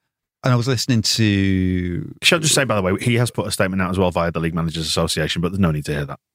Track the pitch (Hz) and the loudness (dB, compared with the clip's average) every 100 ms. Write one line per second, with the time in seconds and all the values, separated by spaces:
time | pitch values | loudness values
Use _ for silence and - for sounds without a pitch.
0 | _ _ _ _ 135 123 117 123 - 117 | _ _ _ _ 0 2 2 -2 0 0
1 | - - 110 98 95 95 92 92 90 87 | 2 2 2 4 2 2 2 0 -2 -6
2 | - - - 175 156 - 127 107 92 95 | -8 -2 0 2 2 0 2 2 0 0
3 | 123 117 120 - 98 - 95 95 90 92 | 2 2 0 -2 -4 -2 0 0 0 2
4 | 90 85 85 82 82 82 82 80 76 - | 2 2 0 0 -2 -2 -2 -4 -4 -2
5 | 82 - 76 85 87 98 87 76 73 73 | -2 -2 -2 -2 -2 2 0 0 -4 -6
6 | 69 69 _ | -6 -10 _